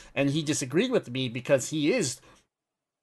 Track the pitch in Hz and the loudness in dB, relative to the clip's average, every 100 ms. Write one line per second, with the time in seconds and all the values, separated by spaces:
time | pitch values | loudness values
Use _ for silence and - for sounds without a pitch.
0 | - - 139 147 151 147 135 139 247 233 | -8 -2 0 0 0 -2 0 0 2 0
1 | - 127 127 123 123 139 135 156 147 247 | -2 -4 -4 -4 2 2 2 0 2 2
2 | 143 - - - _ _ _ _ _ _ | 0 -6 -14 -20 _ _ _ _ _ _